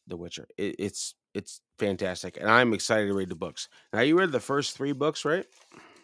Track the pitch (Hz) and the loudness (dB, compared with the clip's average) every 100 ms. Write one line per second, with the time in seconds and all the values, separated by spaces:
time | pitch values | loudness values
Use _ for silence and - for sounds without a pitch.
0 | - 87 87 - - - 98 - 98 - | -12 -10 -10 -12 -12 -4 -4 -2 -4 -4
1 | - - _ 101 - - _ - 104 95 | -10 -12 _ -10 -10 -14 _ -4 -2 0
2 | 95 90 92 - 107 117 123 104 - 110 | -2 -4 -10 -2 6 6 6 4 2 2
3 | 101 98 92 85 87 - - - _ 104 | 2 0 -2 -6 -8 -10 -14 -16 _ 0
4 | 135 170 185 127 - 139 135 - 143 135 | 4 4 4 0 0 -2 -2 -4 -4 0
5 | 147 - 147 175 - _ _ - - - | -2 -2 -2 -2 -4 _ _ -20 -20 -20